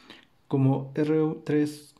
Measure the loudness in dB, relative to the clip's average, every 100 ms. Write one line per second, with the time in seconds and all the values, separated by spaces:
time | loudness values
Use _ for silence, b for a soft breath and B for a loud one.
0 | B B B _ _ 0 2 2 -2 -4
1 | 0 2 0 -2 -2 0 0 -4 -18 _